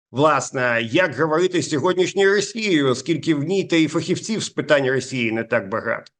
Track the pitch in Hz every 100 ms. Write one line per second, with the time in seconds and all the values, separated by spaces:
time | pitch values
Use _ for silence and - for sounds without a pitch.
0 | _ 120 151 139 - 131 123 117 117 165
1 | 180 123 160 156 180 175 135 147 180 180
2 | 175 190 196 202 196 226 214 156 139 123
3 | - 165 165 147 156 190 180 170 151 170
4 | 160 180 - 214 - - 143 143 131 131
5 | 123 131 113 113 113 117 95 107 113 113
6 | -